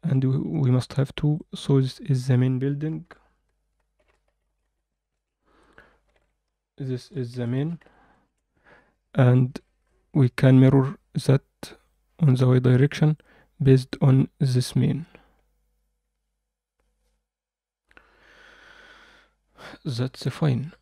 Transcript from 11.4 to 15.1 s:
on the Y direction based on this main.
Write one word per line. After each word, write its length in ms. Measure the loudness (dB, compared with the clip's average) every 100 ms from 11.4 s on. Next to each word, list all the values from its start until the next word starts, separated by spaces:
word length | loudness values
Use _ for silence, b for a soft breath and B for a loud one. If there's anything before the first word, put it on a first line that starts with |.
| _ _ -20 -20 _ _ _ _
on 140 | 0 2
the 100 | 2
Y 140 | 2
direction 580 | 2 2 2 2 -2 -2 b b b _
based 340 | 4 4 2 -2
on 280 | 2 4 2 _
this 380 | -2 -2 -2 -2
main. 300 | -2 -4 -10